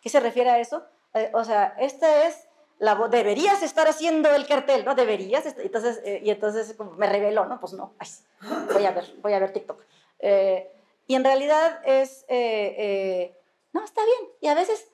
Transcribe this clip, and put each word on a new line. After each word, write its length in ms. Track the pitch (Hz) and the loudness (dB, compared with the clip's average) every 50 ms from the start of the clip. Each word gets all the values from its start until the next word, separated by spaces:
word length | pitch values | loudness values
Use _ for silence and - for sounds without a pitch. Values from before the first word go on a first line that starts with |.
¿Qué 80 | _ 233 | _ 2
se 100 | - 285 | 2 2
refiere 320 | 240 233 226 247 247 247 | 2 2 0 2 2 4
a 80 | 240 240 | 4 2
eso? 260 | 233 240 294 320 - - _ _ _ _ _ | 2 -2 -8 -12 -12 -14 _ _ _ _ _
Eh, 160 | 214 220 - - | -4 -4 -2 -2
o 100 | 226 226 | -2 -2
sea, 320 | 220 233 208 202 190 - - | 0 0 0 0 0 0 -2
esta 480 | 247 277 269 - 330 320 302 294 302 | -4 -4 -2 0 2 4 4 4 4
es 220 | 339 330 - - _ _ _ _ _ _ _ | 2 0 -6 -18 _ _ _ _ _ _ _
la 180 | - 220 208 | 0 0 2
vo-, 120 | 202 226 220 | 2 0 2
deberías 540 | 220 240 220 208 208 233 320 403 403 392 359 | 2 2 2 2 0 2 2 2 2 2 0
estar 240 | 302 - - 311 | -2 0 2 2
haciendo 480 | 311 302 311 311 339 320 311 302 302 294 | 2 2 0 0 0 0 2 2 4 2
el 120 | 285 285 | 2 2
cartel, 380 | - 294 277 277 277 277 254 202 | 2 0 0 2 2 0 0 2
¿no? 120 | 233 277 | 0 0
Deberías 500 | 254 247 220 214 190 190 185 220 285 311 | 2 2 2 0 -4 -4 -2 -2 -2 -2
est-, 140 | 311 - - | -4 -10 -8
entonces, 400 | - - 190 226 214 240 233 220 - | -10 -6 -6 -4 -4 -4 -6 -4 -8
eh, 160 | 202 202 190 - | -8 -8 -6 -2
y 60 | 208 | -2
entonces 440 | 208 208 214 214 208 220 220 214 - | -2 0 -2 -4 -4 -4 -6 -8 -10
como 180 | _ 214 196 165 | _ -16 -16 -6
me 140 | 170 208 | -2 -2
rebeló, 400 | 202 196 202 202 202 208 214 190 | 0 0 0 0 0 0 0 -2
¿no? 140 | - - 247 | -2 -4 -10
Pues 140 | - 175 190 | -12 -14 -14
no, 200 | 190 - - _ _ | -14 -16 -16 _ _
ay, 100 | - - - - _ _ _ _ - 208 - - - - - | -16 -16 -16 -20 _ _ _ _ -12 -8 -8 -8 -4 0 0
voy 120 | 196 202 | 2 2
a 60 | 190 | 2
ver, 240 | 175 175 180 - - - - | 0 -2 -6 -8 -16 -8 -4
voy 100 | 208 202 | -2 0
a 40 | 196 | 0
ver 140 | 190 190 196 | 0 -2 -4
TikTok. 280 | 214 - - 151 - _ _ _ _ _ _ _ _ - | -8 -10 -10 -16 -16 _ _ _ _ _ _ _ _ 0
Eh, 500 | - 196 196 196 196 190 185 190 - - _ _ _ _ _ _ | 2 2 4 4 2 0 -2 -4 -10 -20 _ _ _ _ _ _
y 100 | _ 262 | _ -2
en 80 | 262 262 | 2 4
realidad 560 | 269 269 269 277 285 302 302 320 330 320 330 - | 4 2 2 2 2 2 4 4 2 0 -2 -2
es, 400 | - 269 269 269 262 262 - _ - | 2 2 2 2 0 -4 -18 _ -4
eh, 460 | 254 247 240 233 220 214 208 196 - - | -2 -2 0 0 0 -2 -2 -4 -4 -4
eh, 600 | 214 208 202 196 190 190 185 180 180 180 - _ _ _ _ _ _ _ _ | -4 -2 -2 -2 -2 -2 -4 -4 -4 -6 -8 _ _ _ _ _ _ _ _
no, 120 | 320 440 | -8 -8
está 180 | 415 _ - 427 | -6 _ -2 2
bien. 260 | 453 494 494 415 - - _ | 2 2 0 0 -12 -16 _
Y 60 | - | -2
a 80 | 302 294 | 0 2
veces 340 | 311 370 - 440 415 - _ | 2 2 0 -2 -4 -6 _